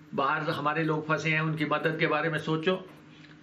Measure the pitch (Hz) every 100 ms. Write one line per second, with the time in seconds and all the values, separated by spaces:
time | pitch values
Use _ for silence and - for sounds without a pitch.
0 | - - 139 156 156 160 151 160 156 151
1 | 151 151 160 156 156 151 147 147 156 156
2 | 151 151 160 151 156 160 180 190 - -
3 | - - - -